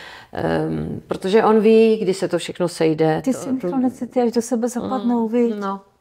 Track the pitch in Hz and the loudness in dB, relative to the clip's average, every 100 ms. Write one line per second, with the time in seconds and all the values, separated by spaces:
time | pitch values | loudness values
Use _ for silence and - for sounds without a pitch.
0 | - - - - 165 165 160 156 156 - | -18 -20 -14 -6 -2 -2 -2 -4 -6 -8
1 | - - 190 220 208 220 214 220 226 220 | -8 -6 0 2 4 4 6 6 6 2
2 | 185 185 175 170 - - 175 - 160 156 | 0 -2 -2 -2 -4 -4 -2 0 0 2
3 | 160 160 262 - 269 262 180 269 247 - | 2 0 -2 -4 -4 -4 -2 -2 -2 -2
4 | 240 254 233 233 226 233 240 226 196 262 | -6 -2 0 0 -2 -2 -2 -4 -4 -2
5 | 240 240 226 240 233 208 196 196 - _ | 0 0 0 0 0 -2 -6 -8 -12 _